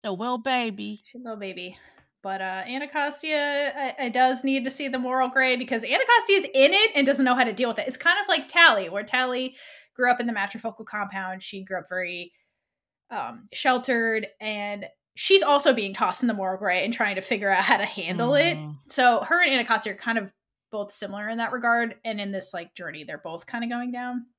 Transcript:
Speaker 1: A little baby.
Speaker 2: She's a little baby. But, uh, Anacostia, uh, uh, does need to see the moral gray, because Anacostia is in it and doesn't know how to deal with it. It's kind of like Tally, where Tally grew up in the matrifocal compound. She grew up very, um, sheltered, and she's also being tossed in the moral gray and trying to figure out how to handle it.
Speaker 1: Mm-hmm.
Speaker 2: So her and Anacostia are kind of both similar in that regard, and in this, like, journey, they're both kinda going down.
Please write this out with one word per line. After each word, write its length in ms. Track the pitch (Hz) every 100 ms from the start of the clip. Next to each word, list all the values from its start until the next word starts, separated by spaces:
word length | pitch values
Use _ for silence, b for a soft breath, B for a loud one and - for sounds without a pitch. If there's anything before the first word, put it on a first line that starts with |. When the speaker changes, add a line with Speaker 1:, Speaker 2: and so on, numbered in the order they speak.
Speaker 1:
A 80 | 220
little 260 | 185 233 247
baby. 640 | 247 254 233 202 208 208
Speaker 2:
She's 160 | _ 240
a 40 |
little 140 | 247 220
baby. 380 | 196 180 180 180 b b b _
But, 180 | 196 190
uh, 240 | 190 190 208
Anacostia, 1040 | 254 285 302 285 285 311 302 285 285 285 285 269 -
uh, 40 |
uh, 40 | 254
does 340 | 247 254 254
need 220 | 269 269
to 60 | 247
see 180 | 262 277
the 100 | 262
moral 300 | 247 262 254
gray, 280 | 262 262 247
because 280 | 240 233
Anacostia 520 | 220 294 508 480 453 392
is 80 |
in 280 | 392 262 277
it 200 | 381 440 302
and 100 | 269
doesn't 180 | 277
know 100 | 262 247
how 80 |
to 80 | 247
deal 160 | 196 240
with 100 | 226
it. 80 | 202
It's 100 | 247
kind 220 | 339 370
of 60 | 392
like 220 | 370 262
Tally, 400 | 339 330 220 180
where 160 | 196
Tally 500 | 208 254 254 254 254 254 B B B
grew 160 | - 247
up 80 | 247
in 80 | 240
the 60 |
matrifocal 520 | 214 202 233 233 233 220
compound. 560 | 214 196 196 185 185
She 200 | - 196
grew 160 | 190 185
up 100 | -
very, 440 | 180 175 175 175 _ _ _ _ _ _ _ _
um, 380 | 226 117 233 -
sheltered, 760 | - 285 254 247 240 226 220 214 _
and 460 | 214 214 208 208 202 _ _
she's 280 | - - 392
also 300 | 285 285 285
being 220 | 240 196
tossed 280 | 190 180 -
in 40 | 240
the 60 |
moral 240 | 208 190 190
gray 260 | 202 180
and 80 | 202
trying 220 | 233 208
to 60 | 190
figure 280 | 190 214 202
out 120 | 190
how 140 | 190 214
to 100 | 202
handle 480 | - 165 185 233
it. 220 | 285 330 214
Speaker 1:
Mm-hmm. 160 | 151 151 _
Speaker 2:
So 320 | - 247 233
her 200 | - 339
and 100 | 349
Anacostia 400 | 262 233 220 214
are 40 | 196
kind 220 | - 226
of 140 | 196 _ _ _ _
both 180 | 214 202
similar 380 | - 202 196 208
in 100 | 226
that 140 | 233
regard, 440 | 240 233 233 226 -
and 160 | 226 214
in 120 | 202
this, 200 | 196 185
like, 220 | 180 170
journey, 300 | - 170 147
they're 140 | 151 151
both 280 | 165 170 -
kinda 220 | 233 233
going 240 | 240 247
down. 340 | 247 247 247 247